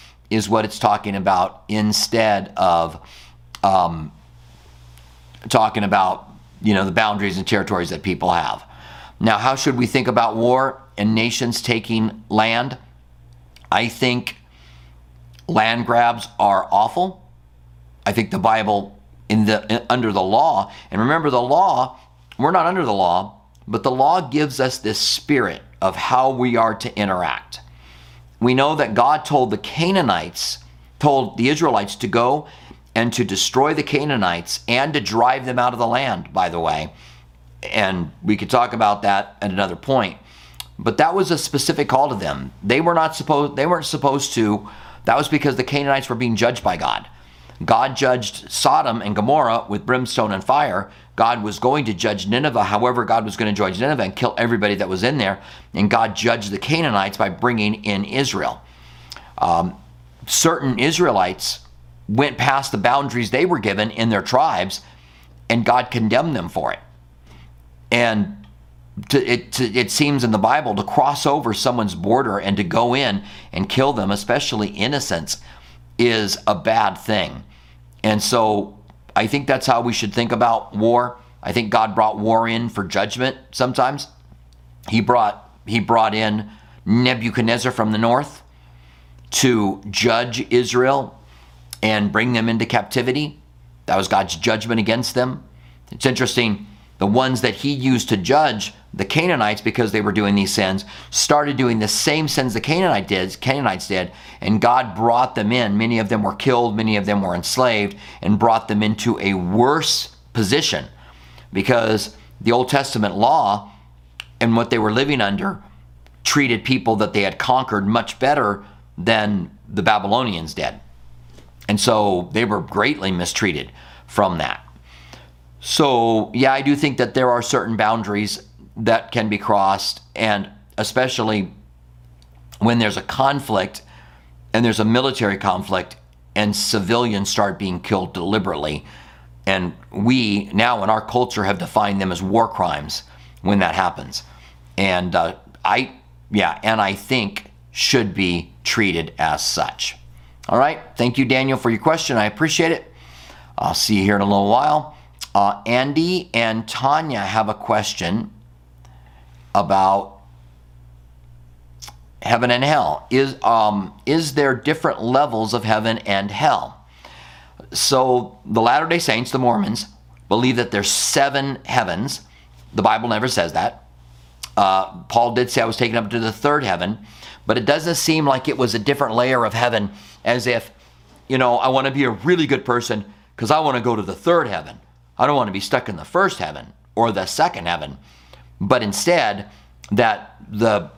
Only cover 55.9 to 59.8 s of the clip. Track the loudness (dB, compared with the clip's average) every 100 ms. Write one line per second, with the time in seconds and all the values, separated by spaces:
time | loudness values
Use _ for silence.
55.9 | 2 2 0 0 0 -4 -8 -2 -2 0
56.9 | 0 0 -2 -4 0 0 0 0 -2 -2
57.9 | -4 -2 -2 -2 -2 -4 -6 -14 -20 -20
58.9 | -20 -20 -20 -18 -2 0 0 -2 -6